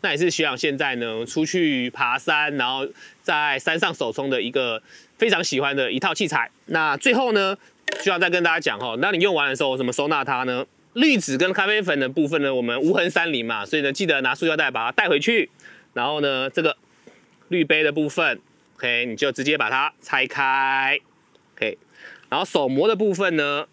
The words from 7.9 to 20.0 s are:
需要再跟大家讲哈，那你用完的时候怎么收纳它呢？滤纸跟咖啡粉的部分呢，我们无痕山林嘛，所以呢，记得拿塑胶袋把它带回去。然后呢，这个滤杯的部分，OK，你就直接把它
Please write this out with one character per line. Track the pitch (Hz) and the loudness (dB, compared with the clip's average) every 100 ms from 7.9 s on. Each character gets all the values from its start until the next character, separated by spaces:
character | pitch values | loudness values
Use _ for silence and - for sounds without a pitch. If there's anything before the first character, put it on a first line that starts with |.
| - | -2
需 | - | 0
要 | 175 | 2
再 | 180 | 2
跟 | 180 | 4
大 | 170 | 2
家 | 165 | 2
讲 | 156 104 | 0 -2
哈， | 123 117 | -4 -2
那 | 180 | 0
你 | 196 | 2
用 | 196 165 | 2 2
完 | 143 | 0
的 | 131 | 0
时 | |
候 | 143 131 | 0 0
怎 | 123 | -2
么 | |
收 | 120 147 | -2 0
纳 | 151 | -2
它 | 135 127 127 | 0 -2 -2
呢？ | 123 - _ _ | -4 -6 _ _
滤 | 233 311 240 | 0 2 2
纸 | 156 135 | 0 0
跟 | 180 | 2
咖 | 190 196 | 2 2
啡 | 214 | 0
粉 | 175 143 | 0 0
的 | 131 | 0
部 | 139 143 | 0 0
分 | 156 | 0
呢， | 139 127 | 0 0
我 | |
们 | 120 120 | -2 0
无 | 156 190 | 2 2
痕 | 170 | 2
山 | 175 170 | 0 0
林 | 135 117 | -2 -4
嘛， | 110 | -6
所 | 101 156 | -2 -2
以 | |
呢， | 139 | -2
记 | 139 185 | -2 0
得 | 143 | 0
拿 | 131 | 0
塑 | 127 165 | 0 0
胶 | 156 | 2
袋 | 143 | 0
把 | 123 117 | 0 -2
它 | |
带 | 131 196 | 0 2
回 | 147 | 2
去。 | 175 233 156 _ - - _ | 2 0 -2 _ -20 -20 _
然 | 123 127 | -4 -2
后 | 151 | 0
呢， | 143 131 135 | -2 -2 -2
这 | 170 | 0
个 | 160 - _ _ - - _ _ _ | -2 -2 _ _ -20 -20 _ _ _
滤 | 175 | -2
杯 | 147 156 | 2 4
的 | 151 | 2
部 | 151 151 | 0 -2
分， | 175 156 120 _ _ _ - | 0 0 0 _ _ _ -6
OK， | 123 120 120 | -2 0 -2
你 | 110 | -2
就 | 143 | -2
直 | 131 | 0
接 | 139 147 | -2 0
把 | 107 | 0
它 | 131 147 _ | 0 -2 _